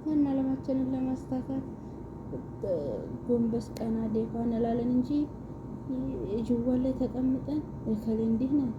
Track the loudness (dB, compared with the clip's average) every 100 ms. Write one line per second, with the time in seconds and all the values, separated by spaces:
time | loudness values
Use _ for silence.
0 | 2 4 4 4 2 0 0 0 2 0
1 | 0 -2 -2 -4 -2 -4 -4 -8 -10 -10
2 | -10 -10 -8 -8 -8 -6 -2 0 0 -4
3 | -4 -8 2 2 4 0 -4 -4 -2 0
4 | 2 0 0 0 0 2 2 2 2 2
5 | 2 2 0 -4 -10 -10 -10 -8 -4 -2
6 | -2 -2 -2 -2 2 2 4 2 2 2
7 | 0 2 2 2 0 -2 -2 -6 -2 0
8 | 2 2 4 4 4 4 2